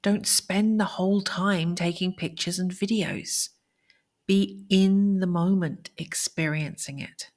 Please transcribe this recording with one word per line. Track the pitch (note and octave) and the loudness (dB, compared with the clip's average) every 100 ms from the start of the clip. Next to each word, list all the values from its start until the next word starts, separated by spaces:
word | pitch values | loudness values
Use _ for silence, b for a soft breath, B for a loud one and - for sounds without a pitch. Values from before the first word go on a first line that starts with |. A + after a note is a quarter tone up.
don't | G3+ G#3 - | 2 0 4
spend | - - F#3 G#3+ G#3+ | 2 2 0 2 2
the | |
whole | F#3+ - F#3 G3+ | 0 0 2 2
time | G3 F3 F#3+ F#3+ E3 | 0 -2 0 0 0
taking | F3 E3+ E3+ F#3 | 0 -2 -2 -4
pictures | F3+ E3 D#3+ - F#3 | -4 -8 -6 -6 -4
and | F#3 | -4
videos. | F3+ G3+ A3 E3+ - - - - _ _ _ _ _ _ _ - | -4 -2 0 -2 -6 -4 -4 -4 _ _ _ _ _ _ _ 2
Be | G3 G3 - - | 2 2 -4 0
in | F#3+ F#3+ G3 G3+ F#3+ | 4 6 4 4 2
the | F#3 | 0
moment | F3 E3+ F#3+ E3 - - - | 0 2 2 0 -6 -14 -16
experiencing | D#3+ - - - D#3+ D3+ D3 - - C#3 | -8 -4 -4 -2 -2 -2 -6 -8 -12 -10
it. | - - - | -14 -14 -18